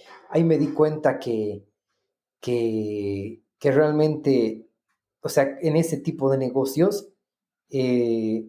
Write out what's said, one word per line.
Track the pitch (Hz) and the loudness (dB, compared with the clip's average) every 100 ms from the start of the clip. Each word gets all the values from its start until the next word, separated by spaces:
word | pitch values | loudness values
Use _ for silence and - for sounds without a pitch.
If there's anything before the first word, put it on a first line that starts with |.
| - - - | -20 -20 -4
ahí | 160 165 | 0 2
me | 147 | 2
di | 143 | 0
cuenta | - 151 151 - - | 2 0 2 -2 -2
que, | 127 110 104 101 _ _ _ _ _ _ _ _ | -4 -4 -4 -8 _ _ _ _ _ _ _ _
que, | - 120 113 110 107 104 101 98 101 - _ _ | -4 -2 0 -2 -4 -4 -4 -6 -8 -12 _ _
que | 143 | 2
realmente, | 135 151 151 156 151 139 135 110 110 - _ _ _ _ _ | 4 2 2 0 0 2 2 2 -4 -16 _ _ _ _ _
o | - | -2
sea, | 147 139 - | 0 0 0
en | 160 156 | 0 2
ese | 165 143 | 0 -2
tipo | 160 - 135 | -4 -2 0
de | 131 | 0
negocios, | 131 135 131 151 190 202 - _ _ _ _ _ - | 0 -2 -2 2 2 0 -10 _ _ _ _ _ -8
eh, | 139 127 123 117 113 110 113 | -2 0 2 0 0 -2 -4